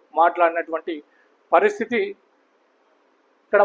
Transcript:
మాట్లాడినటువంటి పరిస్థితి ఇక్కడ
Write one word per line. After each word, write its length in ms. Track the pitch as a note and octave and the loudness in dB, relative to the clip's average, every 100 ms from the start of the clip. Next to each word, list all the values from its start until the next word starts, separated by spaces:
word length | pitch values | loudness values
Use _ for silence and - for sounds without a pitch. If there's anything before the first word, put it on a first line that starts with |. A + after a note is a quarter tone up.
| _ D#3+ | _ 2
మాట్లాడినటువంటి 760 | E3+ F3 E3+ E3 D#3+ D#3+ F3+ D3+ - _ _ _ - | 2 4 0 0 -8 -8 -8 -12 -14 _ _ _ 0
పరిస్థితి 480 | E3+ G#3 G#3 A3 A#3 G3+ G3 _ _ _ _ _ _ _ _ _ _ _ _ - | 2 2 -2 -4 -4 -4 -8 _ _ _ _ _ _ _ _ _ _ _ _ -4
ఇక్కడ 160 | G3+ | 0